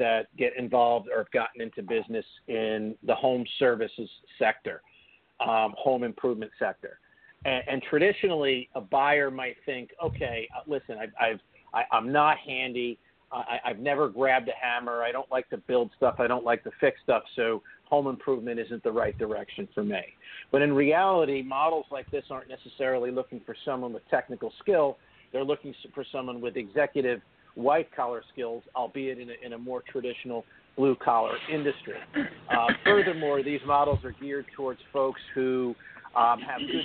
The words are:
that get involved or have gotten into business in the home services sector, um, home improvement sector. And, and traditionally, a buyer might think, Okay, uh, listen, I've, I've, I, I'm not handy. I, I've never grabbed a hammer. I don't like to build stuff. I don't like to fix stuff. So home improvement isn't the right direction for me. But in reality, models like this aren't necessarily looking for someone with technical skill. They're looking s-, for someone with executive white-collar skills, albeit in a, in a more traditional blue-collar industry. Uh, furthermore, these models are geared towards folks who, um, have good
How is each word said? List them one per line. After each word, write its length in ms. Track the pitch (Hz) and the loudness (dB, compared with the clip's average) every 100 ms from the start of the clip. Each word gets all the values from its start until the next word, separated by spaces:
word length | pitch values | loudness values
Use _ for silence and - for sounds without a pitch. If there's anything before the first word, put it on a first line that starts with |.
that 260 | 117 113 - - | 2 2 0 -2
get 200 | 123 127 | -2 0
involved 520 | 120 123 120 117 104 | 0 4 6 4 0
or 40 | 117 | -2
have 120 | 104 | 0
gotten 300 | 123 117 120 | 0 -2 -4
into 220 | 113 - | -10 -8
business 420 | 98 113 107 113 - - - | -2 -2 -2 -6 -6 -12 -6
in 480 | 117 110 110 107 110 - | -2 -2 -2 -4 -4 -2
the 80 | |
home 300 | 123 131 127 120 - | 2 2 0 -2 0
services 500 | 131 117 110 - 110 - _ - | 2 2 -2 -6 -14 -14 _ -2
sector, 460 | 110 - 104 85 _ _ _ _ _ - | 0 0 -4 -10 _ _ _ _ _ -6
um, 360 | 117 113 110 101 | 0 2 2 0
home 240 | 139 127 | 0 2
improvement 480 | 120 104 127 110 107 - | 0 -2 -2 -2 -6 -4
sector. 400 | 104 - - - _ _ _ - | -4 -4 -12 -18 _ _ _ -8
And, 180 | 139 127 135 | -4 -4 -2
and 140 | 135 - | -6 0
traditionally, 800 | 147 185 202 202 160 143 127 127 | 2 4 2 0 2 0 0 -4
a 60 | 131 | -10
buyer 500 | 98 139 143 147 139 | 0 2 4 4 2
might 280 | 131 127 120 | -2 -8 -8
think, 260 | - 127 120 - | -8 -8 -8 -6
Okay, 460 | 165 - 135 117 110 123 | -6 -4 -6 -6 -8 -10
uh, 60 | 147 | -6
listen, 300 | 143 - 110 | -6 -6 -10
I've, 120 | 110 104 | -8 -2
I've, 200 | 117 107 _ _ _ | 0 -2 _ _ _
I, 100 | - - | -4 0
I'm 160 | 113 117 | 0 2
not 280 | 147 151 156 | 6 6 4
handy. 600 | - 131 127 123 123 117 _ _ - | 0 -6 -4 -2 -4 -6 _ _ -12
I, 260 | 123 120 117 | -8 -6 -6
I've 160 | 123 107 | -4 -4
never 280 | 135 139 147 | 0 2 0
grabbed 400 | 104 135 131 120 | 2 4 4 2
a 40 | 117 | -4
hammer. 420 | 123 120 120 120 | -2 -2 -2 -2
I 80 | 117 | -2
don't 200 | 123 127 | -4 -4
like 180 | 131 123 | -4 -4
to 80 | 123 | -8
build 320 | - 123 117 - | 0 2 2 2
stuff. 200 | 127 110 | 2 4
I 80 | 120 | 2
don't 160 | 123 | 2
like 180 | 117 117 | 2 0
to 60 | 110 - | -2 0
fix 200 | 139 127 | 2 2
stuff. 220 | - 117 - | 2 0 0
So 280 | - 113 110 - - - | -2 0 -2 -6 -18 0
home 200 | 147 139 | 0 2
improvement 540 | 127 - 127 120 117 | -2 -2 -2 -2 -6
isn't 220 | 113 117 | -6 -4
the 80 | 117 | -2
right 240 | 113 107 - | 0 0 -2
direction 500 | 110 104 101 - 101 | -4 -6 -8 -10 -10
for 80 | - | -4
me. 200 | 104 95 - - - - - | -4 -4 -6 -14 -20 -18 0
But 100 | 135 | 2
in 100 | 147 | 4
reality, 720 | 139 143 160 196 185 156 139 | 4 6 6 6 4 4 0
models 440 | 131 135 156 160 - | -2 0 2 0 -4
like 180 | 139 120 | -10 -6
this 140 | 143 - | -8 -6
aren't 180 | 131 131 | -10 -12
necessarily 640 | 131 127 - 131 127 123 | -16 -14 -4 0 0 0
looking 300 | 127 127 123 | -2 -4 -8
for 120 | 104 113 | -12 -12
someone 280 | - 127 123 | -6 -6 -6
with 160 | 110 - | -10 -2
technical 440 | 139 - 120 113 - | -2 0 -6 -8 -6
skill. 380 | - 180 143 - _ _ _ | 2 4 4 0 _ _ _
They're 120 | 131 | -4
looking 280 | 139 147 143 | -2 -2 -4
s-, 180 | 123 120 | -16 -16
for 120 | - 131 | -12 -10
someone 280 | 139 127 123 | -8 -8 -6
with 160 | 120 131 | -6 -6
executive 640 | 107 139 143 143 127 117 - _ _ - | -4 0 0 2 0 0 -6 _ _ -2
white-collar 680 | 123 156 156 - 123 117 - | 2 2 0 -4 -4 -4 -10
skills, 300 | - 117 117 - 131 | -10 -8 -8 -10 -6
albeit 420 | 117 143 135 123 | -6 -4 -6 -8
in 120 | 120 | -10
a, 40 | 117 | -14
in 100 | 123 | -14
a 40 | 117 | -12
more 240 | 123 127 - | -8 -8 -8
traditional 540 | 135 123 120 127 117 - - _ - | -6 -6 -8 -8 -8 -8 -18 _ 2
blue-collar 580 | 139 123 - 117 110 117 - | 2 2 2 2 2 -2 -4
industry. 440 | 156 143 - - - - 294 | -4 -2 -4 -8 -12 -8 -6
Uh, 520 | 262 - - 123 123 - | -6 -6 -2 2 2 2
furthermore, 580 | - 208 190 160 147 143 | 4 6 4 0 0 0
these 180 | 139 143 139 | 0 -2 2
models 380 | 143 143 135 | 4 4 2
are 100 | 127 - | -2 -10
geared 260 | 143 139 127 | -8 -8 -8
towards 260 | - 135 123 - | -8 -6 -6 -6
folks 280 | 139 135 - - | -2 0 -2 -8
who, 400 | - 131 127 123 117 - - - | -2 0 2 0 -4 -12 -20 -4
um, 260 | 120 117 117 | 2 4 4
have 200 | 123 131 | -2 -8
good 240 | 285 - | -4 -4